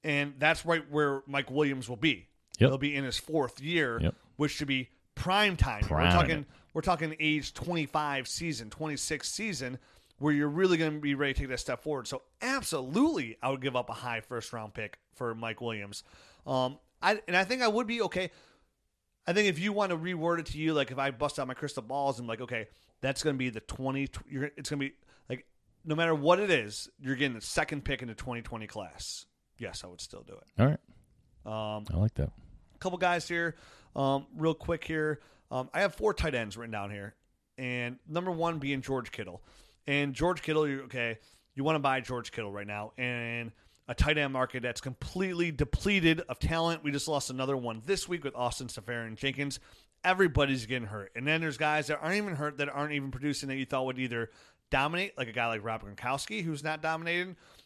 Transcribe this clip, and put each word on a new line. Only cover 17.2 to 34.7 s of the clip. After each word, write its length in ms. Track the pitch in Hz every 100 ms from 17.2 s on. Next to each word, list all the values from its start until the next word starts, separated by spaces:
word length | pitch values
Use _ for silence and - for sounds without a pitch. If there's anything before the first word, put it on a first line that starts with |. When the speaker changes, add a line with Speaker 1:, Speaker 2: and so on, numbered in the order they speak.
| -
Speaker 1:
and 80 | 180
I 80 |
think 180 | 190 254
I 60 | 233
would 200 | 214 226
be 140 | 233
okay. 280 | 196 180 185 - - _ _ _ _ _ _ _ -
I 60 |
think 160 | 190 202
if 100 | 160
you 140 | 202
wanna 240 | 202 196 165
reword 420 | 175 175 170 170
it 60 | 160
to 100 | 151
you, 160 | 160
like, 180 | 151 131
if 60 | 131
I 140 | 139
bust 280 | 120 147 -
out 80 | 127
my 60 |
crystal 300 | 127 147 -
balls 360 | 113 139 139 120
and, 80 | 120
like, 140 | 113
okay, 260 | 123 120 104 - _ _
that's 220 | 131 139
gonna 140 | 151 135
be 120 | 127
the 100 | 110
twenty, 480 | - - 131 135 135
tw-, 220 | - -
you're, 220 | 135 143 -
it's 140 | 135
gonna 100 | 147
be, 140 | 135 - _ - -
like, 180 | 127 - _ _ _
no 120 | 160 156
matter 200 | 165 156
what 240 | 147 185
it 100 | 202
is, 400 | 147 104 - - -
you're 160 | 135 131
getting 200 | 143 117
the 60 |
second 420 | - - 156 147
pick 180 | 135 135
in 60 | 120
the 80 | 107
twenty 260 | 127 117
twenty 260 | 110 113 107
class. 580 | 107 87 69 - - - _ _ -
Yes, 260 | 104 -
I 40 | 90
would 140 | 90
still 220 | - -
do 100 | -
it. 280 | - - -
Speaker 2:
All 40 | 127
right. 140 | 156 _ - _ _ _ - 107
Speaker 1:
Um, 400 | 110 107 107 104
Speaker 2:
I 40 | 82
like 160 | 107 -
that. 160 | 71 - - - - -
Speaker 1:
a 20 |
couple 180 | 190 180
guys 300 | 180 175 -
here, 280 | 170 170 - - - - -
um, 320 | 135 139 - -
real 180 | 160
quick 300 | 156 -